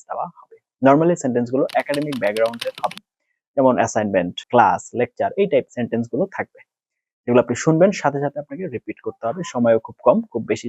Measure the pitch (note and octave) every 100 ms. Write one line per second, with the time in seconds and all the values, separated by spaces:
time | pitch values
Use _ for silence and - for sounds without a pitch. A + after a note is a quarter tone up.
0 | - - D#3 - - - _ _ C3 C#3+
1 | E3 E3+ C3+ A#2+ A#2 B2+ D#3+ B2 B2+ D3
2 | D3+ C3 G2+ G#2+ A2+ A#2 - - - -
3 | _ _ _ _ _ - C3 G#2 A2+ A#2
4 | G#2+ G2 F2 - - B2 G#2 F2 - A2+
5 | A#2+ - G2+ - - C#3 - - A2+ A#2
6 | A#2 A#2+ F#3+ - G#2 _ _ _ _ _
7 | _ _ - A#2+ - B2 - D#3+ F#3+ -
8 | D3 C#3 C#3+ - D3 A3+ F#3 A#2+ - -
9 | A2 - A2+ F3+ E3+ B2+ A#2 A2+ - -
10 | B2+ A2+ - A#2 A2 G#2+